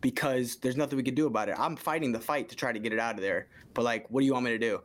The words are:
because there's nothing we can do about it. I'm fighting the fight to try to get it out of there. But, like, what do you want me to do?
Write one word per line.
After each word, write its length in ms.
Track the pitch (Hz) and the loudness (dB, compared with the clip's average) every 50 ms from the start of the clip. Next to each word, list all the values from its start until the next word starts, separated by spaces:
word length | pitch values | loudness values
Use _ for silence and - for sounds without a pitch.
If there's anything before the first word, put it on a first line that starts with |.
because 560 | - 131 123 - - 147 131 131 127 120 - - | 0 0 0 2 0 2 2 2 0 0 -4 -2
there's 180 | - 127 127 | -2 0 2
nothing 220 | 135 151 139 143 135 | 2 0 0 0 0
we 60 | 127 | 0
can 120 | 127 127 | 0 2
do 120 | 135 156 147 | 2 2 2
about 200 | 117 107 107 101 | 2 2 0 0
it. 80 | 90 - | 0 0
I'm 200 | 120 160 165 - | 0 -2 -2 -2
fighting 340 | - - 156 165 160 131 | -2 -2 0 0 0 0
the 80 | 117 113 | 0 -2
fight 300 | 117 - 147 147 120 - | -2 -2 -2 -2 -2 -6
to 80 | - - | -8 -4
try 160 | - 131 117 | -2 -2 -2
to 60 | 110 | -2
get 120 | 107 117 | -2 -2
it 80 | 110 110 | 0 0
out 160 | 113 117 113 | 0 0 -2
of 60 | 101 | -2
there. 260 | 95 98 92 87 92 - - - - - - | -2 0 0 0 -2 -6 -16 -20 -20 -8 -2
But, 120 | - 117 | 0 2
like, 200 | 120 117 113 - - | 2 2 0 -4 -2
what 100 | 113 131 | 0 2
do 60 | 139 | 2
you 80 | 135 135 | 2 2
want 100 | 127 123 | 2 0
me 80 | 123 | 0
to 60 | 117 113 | 0 0
do? 220 | 117 113 104 92 - | 0 0 0 -2 -4